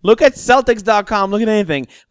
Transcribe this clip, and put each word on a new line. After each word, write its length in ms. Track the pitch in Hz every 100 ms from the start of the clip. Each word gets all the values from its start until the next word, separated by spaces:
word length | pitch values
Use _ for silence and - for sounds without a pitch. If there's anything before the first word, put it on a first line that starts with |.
Look 180 | 190 233
at 120 | 285
Celtics 500 | - - 262 247 226
dot 240 | 196 208 196
com. 240 | 214 196
Look 100 | 208
at 60 | 220
anything. 400 | 214 175 139 123 _ _